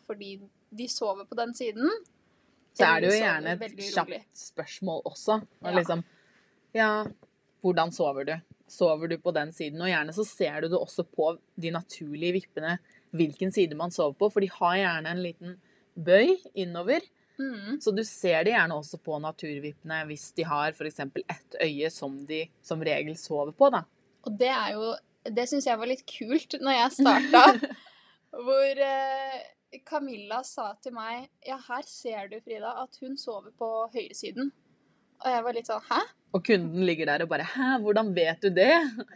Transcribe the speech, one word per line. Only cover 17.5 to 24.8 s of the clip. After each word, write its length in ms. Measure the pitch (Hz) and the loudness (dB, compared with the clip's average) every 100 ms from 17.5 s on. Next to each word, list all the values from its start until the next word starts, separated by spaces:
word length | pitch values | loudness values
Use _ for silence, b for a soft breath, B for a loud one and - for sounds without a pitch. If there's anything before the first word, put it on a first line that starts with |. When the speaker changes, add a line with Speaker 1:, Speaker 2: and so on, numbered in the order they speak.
| 220 202 294 | -8 -8 -2
Speaker 2:
Så 140 | 214 | -2
du 100 | 202 | -2
ser 400 | 220 - 185 160 | -4 -2 2 2
det 80 | 190 | 4
gjerne 160 | 226 170 | 2 2
også 260 | 151 147 165 | -2 -8 -14
på 160 | - 151 | -8 -6
naturvippene 880 | 156 156 156 143 147 147 156 160 151 | -6 -8 -10 -8 -10 -14 -8 -8 -6
hvis 260 | 147 - | -12 -10
de 100 | - | -6
har 280 | 160 147 151 | -2 0 -2
for 120 | 156 | -4
eksempel 380 | 156 151 139 - - | -10 -8 -8 -8 -8
ett 280 | 170 - - | -12 -10 -2
øye 300 | 160 143 160 | -2 0 -4
som 340 | - 139 139 143 | -4 -10 -10 -8
de 220 | 156 165 _ | -6 -6 _
som 180 | - 160 | -8 -4
regel 340 | 156 147 151 165 | 0 -2 -2 -8
sover 360 | - 147 147 | -6 -4 -4
på, 180 | - 277 | 4 4
da. 100 | 214 - _ _ _ | 4 -4 _ _ _
Speaker 1:
Og 120 | 240 208 | -10 0
det 120 | 254 | 0
er 220 | 247 202 | 2 -2
jo, 200 | 208 | -4